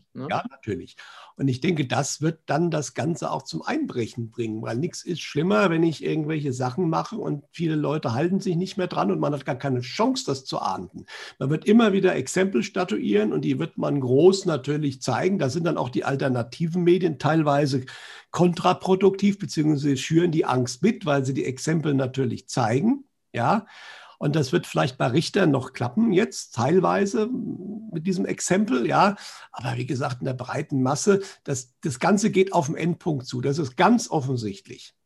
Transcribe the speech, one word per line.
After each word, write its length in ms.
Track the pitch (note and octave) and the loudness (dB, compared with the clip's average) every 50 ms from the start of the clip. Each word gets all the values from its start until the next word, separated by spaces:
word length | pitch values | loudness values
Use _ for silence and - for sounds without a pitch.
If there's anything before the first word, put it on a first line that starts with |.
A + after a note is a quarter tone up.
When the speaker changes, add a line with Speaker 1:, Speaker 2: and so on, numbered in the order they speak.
| - _ - | -20 _ -14
Speaker 1:
ne? 140 | - C3 D3+ | -12 -6 -4
Speaker 2:
Ja, 120 | G#2 C#3+ F#3+ A#3 | -4 -4 -4 -6
natürlich. 460 | - - - - G2 - - - - - - - - - - - - | -12 -12 -8 -8 -8 -8 -8 -12 -18 -20 -20 -20 -20 -20 -20 -18 -8
Und 120 | - C#3+ C3+ | -2 -2 0
ich 140 | B2 B2+ | 0 0
denke, 240 | - F3+ F3 D3 C#3+ | 0 0 0 0 0
das 360 | A#2+ B2 B2+ C#3+ - - - | -2 -2 -2 -2 -2 -4 -4
wird 180 | D3 D#3+ E3 - _ | -4 -4 -4 -4 _
dann 260 | - C#3 D3+ F3 F3 | -2 0 0 0 0
das 220 | D#3 D3+ C#3+ - - | 0 -2 -4 -6 -6
Ganze 380 | - - D#3+ E3+ - D#3+ D#3 | -4 -4 -4 -4 -4 -4 -6
auch 100 | D#3+ D3+ | -6 -6
zum 220 | - - E3 D#3+ - | -8 -8 -10 -8 -6
Einbrechen 680 | - - D#4+ D4 G3+ - B2 A2+ G#2+ - B2+ A#2 A2 | -4 -4 -4 -4 -4 -4 -4 -6 -6 -6 -8 -10 -8
bringen, 300 | - - A#2 A2 G#2+ A2 | -8 -8 -6 -6 -6 -6
weil 160 | A#2+ A#2+ A#2 A#2+ | -6 -6 -4 -4
nichts 260 | D#3+ F3 - - - | -4 -6 -6 -8 -8
ist 180 | - F3 D3+ | -8 -8 -8
schlimmer, 480 | - - - C#3+ D#3+ F#3 G#3 G#3+ G#3 F3+ | -8 -6 -4 -2 0 2 4 4 4 4
wenn 140 | E3 D#3+ E3+ | 4 2 2
ich 200 | E3 C#3+ - - | 2 0 -2 -4
irgendwelche 500 | - D3+ D#3 D3+ D3 D#3+ D3+ C#3+ C#3+ A#2+ | -4 -2 -2 -2 -2 -4 -4 -4 -4 -4
Sachen 360 | B2 C3 B2+ B2+ - F#3 D#3+ | -2 -4 -4 -2 -2 0 0
mache 280 | D#3+ E3 D#3 - G#3+ A3 | 0 0 -2 -4 -6 -8
und 260 | - D3+ D3 C#3+ - _ | -6 -6 -6 -6 -8 _
viele 240 | - - E3+ D#3 D#3 | -8 -4 -2 -2 0
Leute 380 | D3+ C#3+ C#3 D3+ D#3 - C#3 A2+ | 0 0 0 -2 -2 -2 -2 0
halten 260 | B2 D#3+ F3 G3 F#3 | 0 0 0 0 0
sich 160 | - G#3+ E3+ | 0 -2 -2
nicht 220 | D#3+ F#3 F#3 - - | -2 -2 -4 -4 -4
mehr 100 | F#3 E3+ | -4 -2
dran 240 | E3 D#3 E3 G3+ | -2 -2 0 0
und 80 | F#3 D#3 | 0 0
man 140 | D#3 C#3+ D3 | 0 -2 -2
hat 120 | C#3 - | -2 -4
gar 120 | - C#3 A#2+ | -6 -6 -4
keine 240 | - C#3 B2+ B2 | -2 -2 -2 -2
Chance, 420 | B2 - - - A3 C4 C4 - - | -4 -4 -2 0 0 0 0 -2 -2
das 200 | - C#3 C3+ - | -4 -6 -6 -6
zu 140 | - - - | -8 -6 -4
ahnden. 460 | - - F#2 - F#3 - - - - - - - - - - - | -4 -4 -4 -6 -8 -12 -14 -16 -18 -16 -16 -16 -16 -14 -8 -4
Man 120 | D3 C3 | -2 -2
wird 160 | D#3 D#3 - | -2 0 4
immer 260 | - G#3 A#3 A#3 G#3+ | 6 6 8 8 6
wieder 240 | F#3+ G3 F#3+ F3+ E3+ | 6 4 4 4 2
Exempel 480 | D3 B2 - - F3 F#3+ G3 G3 A#3 G3 | 2 -2 -2 0 0 2 2 2 0 -2
statuieren 680 | - - G3+ F3+ F3 G#3+ - - G3+ G3+ G#3 G#3+ G#3 - | -2 -2 -4 -2 -2 -2 -2 0 2 2 2 2 2 0
und 80 | D3+ | -2
die 180 | C#3+ D3+ C3+ C3+ | 0 0 -2 -2
wird 180 | E3 D#3+ - - | -2 -6 -6 -4
man 220 | D3 D3+ C#3+ C#3+ | -2 -2 0 0
groß 460 | C3 B2 C3 C#3 E3 F#3+ F#3+ - - | 0 2 6 8 8 8 6 6 2
natürlich 560 | F3+ D#3 C#3 A#2+ C#3+ D3+ D3+ D3+ C#3 B2 - | 0 -2 0 0 -2 -2 -2 -2 -2 -4 -4
zeigen. 380 | - - A#2+ A#2 C3 F#3 G3 F3 | -4 -2 0 0 2 0 0 2
Da 100 | C#3+ C3 | 0 0
sind 160 | B2+ F3 E3+ | 0 0 0
dann 120 | F3 D3+ - | 0 0 0
auch 120 | D3 B2+ | -2 -2
die 160 | B2+ F3+ - | -4 -4 -2
alternativen 800 | B2 C#3 C3 D3 C3+ B2+ A#2+ A#2 - - - E3+ E3 E3 F#3 F3 | -2 -2 0 0 0 0 0 -2 -4 -4 -4 -4 -2 0 2 4
Medien 360 | F3 F3 F#3+ F3+ E3+ D3+ - | 4 4 4 4 0 -2 0
teilweise 680 | - D3 D#3 E3 D3+ D3 C#3 C#3+ D3+ C3+ C#3 B2+ B2+ - - - - - - - - _ | 0 2 2 4 4 4 4 4 2 2 0 -2 -4 -6 -12 -18 -18 -20 -20 -20 -16 _
kontraproduktiv, 1080 | - - F3 F3+ E3 F3 D#3+ F3+ F3+ - - F#3 F#3+ F#3+ G3+ F#3+ F#3+ G3 G3+ G#3 G3 - | 0 4 4 4 4 2 2 2 2 2 2 0 2 4 4 4 4 4 2 2 2 0
beziehungsweise 600 | F3+ C3+ - D#3+ D3+ D#3 D#3 C3+ C#3+ C#3+ C#3 C3 | -4 -6 -2 0 2 2 2 2 2 0 0 0
schüren 340 | - - D#3+ E3 F3 F3 | 0 0 2 2 4 4
die 140 | D3+ D#3 - | 2 2 0
Angst 360 | - B2+ B2+ B2 B2 - - | 2 0 0 0 -2 -2 0
mit, 240 | E3 A3+ - - - | 0 0 0 0 0
weil 200 | D3+ C#3 C#3 C3 | 0 0 0 0
sie 80 | C3 C3+ | 0 -2
die 120 | - - | -2 -4
Exempel 480 | - B2 - - D#3 E3 E3 D3 D#3 C#3+ | -4 -6 -6 -2 -2 -2 0 0 0 0
natürlich 540 | C3+ C3+ B2 B2+ C3+ C3+ A#2 A2+ - - - | 0 0 -2 -2 -2 -2 -2 -4 -6 -10 -6
zeigen, 560 | - C#3 A#2+ G#2+ A#2+ C3+ F3 A3+ C#4 C#4 - _ _ _ _ _ - | -2 0 0 2 2 2 2 2 0 0 -4 _ _ _ _ _ -6
ja. 320 | A#2+ A#2 C#3+ F#3 A3+ - - - - - - - - - - - - | -2 0 2 2 0 -2 -6 -14 -20 -20 -20 -20 -20 -20 -20 -10 -4
Und 180 | - D3 C#3+ D#3+ | -2 0 2 2
das 160 | C#3 - - | 2 2 0
wird 120 | E3+ - - | 0 -2 -2
vielleicht 300 | - D#3+ D#3+ - - - | -2 0 0 0 -2 -2
bei 100 | D3+ C3 | -2 0
Richtern 440 | A#2+ E3+ - - - G3+ F#3 D#3 | 2 0 0 0 0 2 2 4
noch 220 | C3+ C3 B2+ - - | 2 2 0 -4 -6
klappen, 400 | - B2 A2 - G#3+ A3+ A#3 F3+ | -6 -6 -4 0 0 2 2 4
jetzt 420 | F3+ A3+ - - - - - - | 2 2 0 -2 -8 -14 -8 -4
teilweise 720 | - A#2 C3+ E3+ F#3+ F3 F3 F3+ F#3+ G3+ G3 - A3+ G#3+ A#3+ B3+ - - - - - - - - - - - | -2 0 2 4 4 4 4 2 2 0 0 0 0 -2 -2 -2 -4 -6 -6 -8 -8 -10 -10 -12 -12 -10 -8
mit 160 | - E3 D#3 G3 | -8 -4 -2 -2
diesem 180 | F#3 F#3 G3 | 0 0 -2
Exempel, 640 | - F#3 - - - F3 G3 G#3+ G3+ C4 B3 A#3 D3+ | -4 -4 -4 -2 0 2 2 2 2 0 0 0 2
ja. 300 | C#3 C#3+ F3+ G3+ G3+ - - - - - - - | 4 4 4 4 2 0 -6 -16 -18 -20 -20 -18
Aber 240 | - - A2+ B2+ B2 | -12 -8 -6 -6 -4
wie 100 | B2 B2+ | -4 -4
gesagt, 360 | B2 D3+ A#2+ D3 C#3+ B2+ B2 | -4 -4 -4 -4 -4 -4 -4
in 40 | D3+ | -4
der 80 | C3+ B2+ | -4 -4
breiten 480 | C3 B2 - - C#3 D#3 - C#3+ C3 | -6 -6 -8 -6 -6 -6 -4 -2 0
Masse, 380 | B2+ B2+ D3 C#3 - G#3 G3 G3 G3 - - - _ | 0 0 0 2 4 4 4 4 2 -4 -12 -12 _
das, 300 | - C#3+ C3 - - _ _ | -6 -6 -6 -6 -10 _ _
das 180 | - D#3+ B2 - | -6 -6 -4 0
Ganze 320 | - E3+ G#3 G3+ A3 G3+ | 2 2 4 4 2 2
geht 220 | - F#3 F#3+ G3 F#3+ | 4 4 2 4 2
auf 140 | F3 C#3+ C3+ | 0 0 0
den 100 | C#3+ - | -2 -2
Endpunkt 480 | E3+ F3 E3+ - - F3+ D3+ C3 B2 | -2 -2 -2 -2 -2 -4 -4 -4 -4
zu. 160 | - - B2 | -6 -8 -4
Das 160 | B2 C#3 C#3 E3 | -2 -2 -2 -2
ist 180 | D3+ B2 - | -4 -4 0
ganz 340 | - F3 G3 A#3+ A#3 - - | 4 4 6 6 4 2 0
offensichtlich. 840 | - D#3+ B2+ C3+ C3 A#2+ A2 G#2 F#2+ - - - - - - - _ _ _ | -2 -2 -2 -2 -2 -2 -4 -4 -6 -8 -14 -20 -20 -20 -20 -20 _ _ _